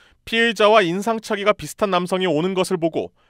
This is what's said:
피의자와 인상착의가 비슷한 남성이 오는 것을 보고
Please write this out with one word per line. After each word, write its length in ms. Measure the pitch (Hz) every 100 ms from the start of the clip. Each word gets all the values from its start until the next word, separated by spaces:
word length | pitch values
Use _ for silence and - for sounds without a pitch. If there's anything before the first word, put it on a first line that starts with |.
| _ _ -
피의자와 560 | 226 233 208 208 220
인상착의가 720 | 175 185 208 226 - 202 202
비슷한 360 | 202 147 - 208
남성이 380 | 180 180 185 185
오는 260 | 147 180
것을 240 | 185 180 180
보고 340 | 165 147 85 _